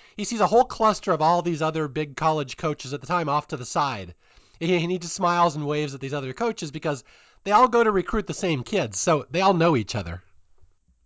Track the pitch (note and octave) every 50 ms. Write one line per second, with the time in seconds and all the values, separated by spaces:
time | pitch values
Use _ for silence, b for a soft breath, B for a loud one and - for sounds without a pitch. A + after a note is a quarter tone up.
0 | b b b b G3+ - A#3 G#3+ G#3+ E3+ G3 A#3+ B3+ - - - A3 A3 G3 -
1 | - G3+ E3+ D3 D#3 E3 F3 F3 E3 F3 E3 C#3+ D#3+ D#3 D#3 D#3+ D#3 C#3+ A#2+ D3+
2 | D#3 C#3+ C3 - D#3+ D#3+ D#3 D3+ C#3+ B2+ - - - D#3 D3 - - B2+ C#3 C#3+
3 | C3 C#3 F3+ F3 E3 D3+ C#3+ D3+ - - D#3+ B2 B2 - - F3 D3 C#3 A#2+ G#2
4 | F#2+ F2 F2 b b b b b b b b b E3 E3+ F3+ E3+ E3 E3+ F#3 F3+
5 | F3 E3 - - F#3+ F3 F3 F3 F3 E3+ C#3+ D3+ D3 C#3+ D3 D3+ D3+ C#3 C#3 C3
6 | C#3 C3+ C#3+ C#3+ C3+ C3 B2+ - A#3 A#3 A3 - E3+ D3 C3+ D#3 - D#3+ D3 B2
7 | b b b b b b b b _ G3 G#3 A3 B3+ A#3+ G#3+ A#3 A#3 A3 G3+ F#3
8 | - - - G#3+ - - D3+ - - F3+ D#3 C3 A#2 - A3 F#3+ C#3 A2 G2+ -
9 | - F3+ D#3+ G3 - - C3+ F3 F#3+ G3 F#3+ E3 E3 F3 D#3 A#2+ G2+ - - A2
10 | F2 E2 E2 F2 - _ _ - _ _ - - - _ _ _ _ _ _ _
11 | _